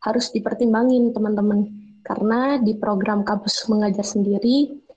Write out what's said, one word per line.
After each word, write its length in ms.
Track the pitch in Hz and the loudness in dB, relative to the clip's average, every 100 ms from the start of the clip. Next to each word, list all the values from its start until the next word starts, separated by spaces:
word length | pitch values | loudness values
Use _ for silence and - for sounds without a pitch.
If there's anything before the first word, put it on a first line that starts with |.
| - | -4
harus 240 | 240 240 | -2 -2
dipertimbangin, 800 | 220 - - 240 220 254 254 233 | -4 -4 0 2 2 4 4 2
teman-teman. 640 | 214 214 208 208 208 208 - - - - | 0 -2 0 2 2 0 -6 -20 -16 -10
Karena 560 | - 214 233 262 285 | -4 0 0 0 2
di 160 | 214 214 | 0 0
program 480 | 214 202 202 208 202 | -2 0 0 0 -2
kampus 400 | 208 - - - | -2 -4 -4 0
mengajar 400 | 214 208 196 202 | 0 2 -2 -2
sendiri, 720 | 208 196 202 233 277 285 - - | -2 0 0 2 2 0 -4 -18